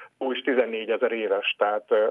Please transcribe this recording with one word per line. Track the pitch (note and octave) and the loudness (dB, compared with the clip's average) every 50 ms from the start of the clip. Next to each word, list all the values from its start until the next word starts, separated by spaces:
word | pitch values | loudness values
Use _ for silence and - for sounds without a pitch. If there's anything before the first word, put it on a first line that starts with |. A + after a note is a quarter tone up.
| - - _ - | -20 -16 _ -6
tó | C#3 C3 | -4 -4
is | B2 - | -4 -2
tizennégyezer | - - A#2+ B2+ A#2 A2+ A2+ A2 A2 - A2+ - B2 A2 | -2 0 2 2 2 0 -2 -6 -4 -2 -2 0 0 0
éves, | A#2 A2+ G#2+ G2 G2 G2+ - - - - | 0 -2 -2 0 0 0 -2 -2 0 0
tehát, | G#2 G#2 G#2+ G#2+ - - | 0 0 0 -2 0 2
ö, | A#2+ G#2+ G#2+ - | 2 4 4 2